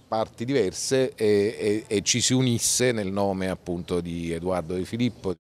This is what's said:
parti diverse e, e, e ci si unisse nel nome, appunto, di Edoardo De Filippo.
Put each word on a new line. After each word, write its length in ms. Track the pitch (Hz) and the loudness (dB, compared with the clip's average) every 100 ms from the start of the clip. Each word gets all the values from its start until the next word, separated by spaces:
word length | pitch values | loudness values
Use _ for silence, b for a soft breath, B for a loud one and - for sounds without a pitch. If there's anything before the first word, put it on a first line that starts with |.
| - | -6
parti 360 | 110 107 - | -2 -2 -4
diverse 720 | 120 139 95 - - 131 131 | -2 2 2 -2 -2 0 0
e, 420 | - 107 104 101 95 | 0 4 4 2 0
e, 260 | 104 107 - | 0 0 0
e 140 | 104 | -2
ci 180 | - 120 | 0 0
si 140 | - | 2
unisse 580 | 127 127 117 - - 127 | 2 2 2 0 2 2
nel 200 | 113 95 | 2 -2
nome, 380 | 98 101 95 92 | 0 0 0 -2
appunto, 520 | 90 - 87 85 90 | -4 -4 -6 -2 -4
di 320 | 87 85 85 | -2 -4 -4
Edoardo 400 | 82 87 90 80 | -4 -2 -2 -2
De 100 | 92 | -6
Filippo. 520 | 90 117 123 110 98 87 _ _ | -4 -2 -2 -2 -6 -6 _ _